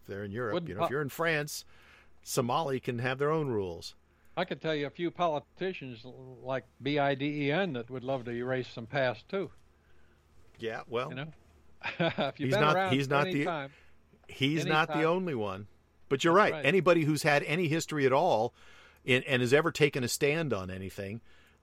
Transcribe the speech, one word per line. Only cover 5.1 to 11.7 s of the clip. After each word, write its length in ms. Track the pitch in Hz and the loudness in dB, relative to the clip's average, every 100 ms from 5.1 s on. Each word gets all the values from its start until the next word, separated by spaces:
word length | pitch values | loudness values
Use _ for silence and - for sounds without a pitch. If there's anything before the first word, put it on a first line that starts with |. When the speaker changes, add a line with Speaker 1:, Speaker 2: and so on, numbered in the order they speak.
Speaker 2:
politicians 920 | - 175 147 - - 185 180 131 110 | 0 0 0 -6 -8 -6 -6 -12 -14
l-, 340 | 127 127 131 123 | -16 -18 -18 -12
like 220 | 127 131 - - | -6 -4 -6 -6
B 180 | 131 147 | -2 2
I 160 | 139 139 | 2 0
D 300 | 143 147 139 | -2 0 0
E 40 | |
N 220 | 160 196 | 0 0
that 160 | 123 117 | -4 -8
would 140 | 131 | -8
love 220 | 123 135 120 | -4 -4 -4
to 60 | |
erase 360 | 120 123 131 120 | -6 -2 -4 -4
some 180 | - 117 | -10 -6
past 440 | 143 131 117 - | -2 0 -2 -6
too. 220 | 196 165 - - _ _ - - _ _ - - - | -6 -6 -12 -20 _ _ -20 -20 _ _ -20 -20 -10
Speaker 1:
Yeah, 220 | 110 117 - | -8 -8 -6
well, 220 | 113 139 | -4 -4
Speaker 2:
You 60 | 151 | -6
know, 120 | 156 - _ - | -10 -14 _ -20
<laughs> 400 | - | -20